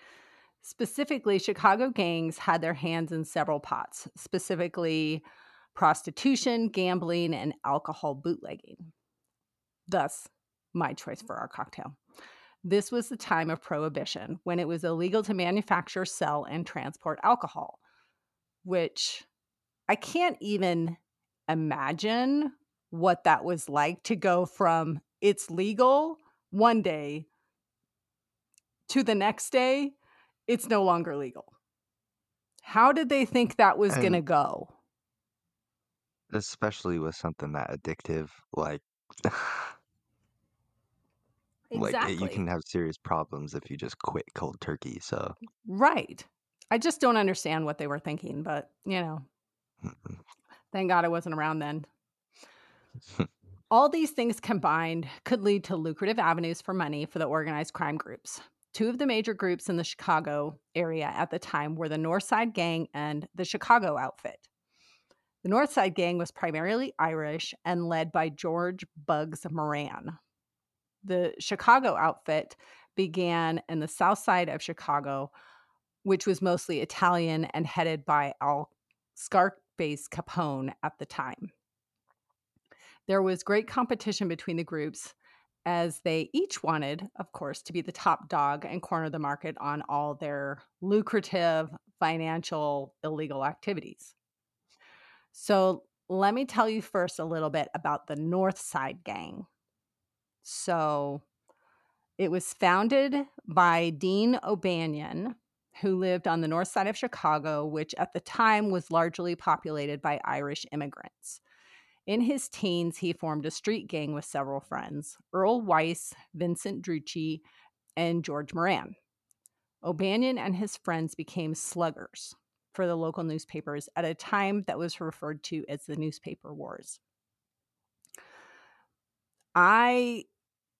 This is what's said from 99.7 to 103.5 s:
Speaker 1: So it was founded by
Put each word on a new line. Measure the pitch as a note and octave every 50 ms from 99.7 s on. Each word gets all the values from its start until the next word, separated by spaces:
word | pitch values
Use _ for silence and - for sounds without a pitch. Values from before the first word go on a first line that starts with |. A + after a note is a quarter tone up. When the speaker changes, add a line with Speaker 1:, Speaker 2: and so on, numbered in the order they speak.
| _ _ _ _ _ _ _ _ _ _ _ _ _ _ _
Speaker 1:
So | - - - - F#3 F3 E3 D#3 D3+ D3+ C#3+ C#3+ C#3+ C#3 D3 - _ _ _ _ _ _ _ _ _ _ _ _ _ _ _ _ _ _
it | - G3 E3
was | F3 F#3 - - -
founded | - G3 F3+ F3+ F#3+ G#3+ A#3 C#4 C4+ C#4 C#4 C#4 C#4+ C#4 - _ - -
by | G3+